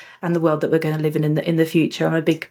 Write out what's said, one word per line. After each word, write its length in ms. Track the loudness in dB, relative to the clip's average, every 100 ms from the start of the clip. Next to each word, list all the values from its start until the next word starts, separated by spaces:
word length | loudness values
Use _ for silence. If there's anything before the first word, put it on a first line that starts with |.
| -20 -8
and 120 | -2
the 60 | 0
world 220 | 2 0
that 80 | 2
we're 80 | 0
gonna 200 | 0 -2
live 160 | -2
in, 80 | 0
in 120 | 0
the, 120 | 0 0
in 100 | 0
the 100 | 2
future. 400 | 2 0 0 -2
I'm 80 |
a 80 | 0
big, 280 | 0 -2 -6